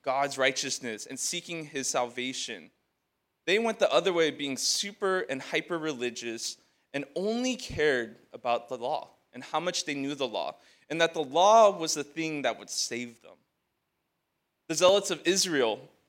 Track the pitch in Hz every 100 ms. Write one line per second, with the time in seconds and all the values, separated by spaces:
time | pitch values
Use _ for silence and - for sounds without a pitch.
0 | 135 131 139 131 131 135 139 - 123 107
1 | - 131 - 175 170 165 147 147 131 139
2 | 123 123 127 127 - 101 80 _ _ _
3 | _ _ _ _ - 202 226 220 185 147
4 | 175 170 156 139 143 127 - - 202 -
5 | 190 185 - 135 - 160 160 170 156 131
6 | 123 120 120 113 - - _ _ _ 139
7 | 143 170 202 233 254 247 - - 151 127
8 | 110 110 _ 120 123 117 - 127 120 151
9 | - _ _ 123 131 156 175 180 - 143
10 | 139 143 131 101 73 - _ _ - 160
11 | 165 165 139 151 196 226 214 185 160 151
12 | 143 160 160 147 127 107 104 - - 120
13 | 120 113 - - _ _ _ _ _ _
14 | _ _ _ _ _ _ - 156 180 202
15 | 196 160 165 190 185 147 113 107 - _